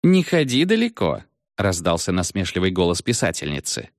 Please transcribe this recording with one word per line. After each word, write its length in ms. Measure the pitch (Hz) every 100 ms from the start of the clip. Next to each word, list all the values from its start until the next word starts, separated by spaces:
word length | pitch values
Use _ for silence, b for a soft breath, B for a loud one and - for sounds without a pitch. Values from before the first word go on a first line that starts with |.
«Не 200 | 170 185
ходи 420 | 170 170 139 123
далеко!» 600 | 180 226 233 - 87 58 - _ _ -
раздался 560 | 101 87 85 85 -
насмешливый 580 | 92 90 98 87 90 92
голос 320 | 92 87 87
писательницы. 880 | - 120 95 - 73 73 - - -